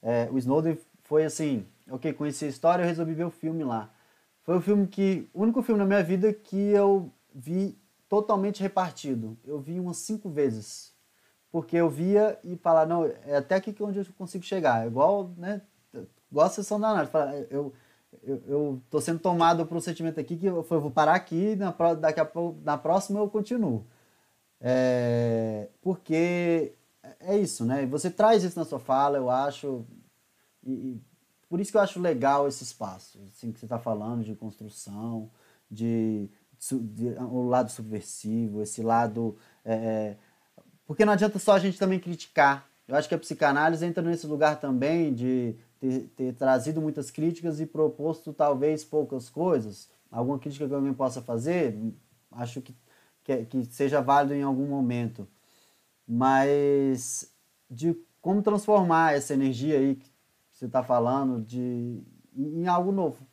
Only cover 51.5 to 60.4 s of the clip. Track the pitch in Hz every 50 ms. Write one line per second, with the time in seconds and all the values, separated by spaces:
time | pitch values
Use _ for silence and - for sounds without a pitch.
51.5 | 175 180 165 123 107 104 110 113 104 - _ _ _ _ _ _ - 117 123 120
52.5 | 120 139 123 - 127 _ _ _ _ _ _ _ _ _ _ - 139 127 113 117
53.5 | - 131 123 120 - - 143 139 139 147 127 127 139 143 143 139 143 143 139 139
54.5 | 135 127 139 143 139 139 131 120 120 120 120 113 120 - 101 95 _ _ _ _
55.5 | _ _ _ _ _ _ _ _ _ _ _ - 117 120 131 131 135 135 135 139
56.5 | 143 143 143 143 143 139 139 135 131 127 127 - - - - - _ _ _ _
57.5 | _ _ _ _ 127 120 143 170 165 165 - _ _ _ _ 165 190 208 202 214
58.5 | 208 202 208 214 214 208 185 175 165 160 165 160 151 143 139 - 147 135 135 135
59.5 | 127 113 131 151 156 135 135 139 135 131 - _ _ _ _ _ _ _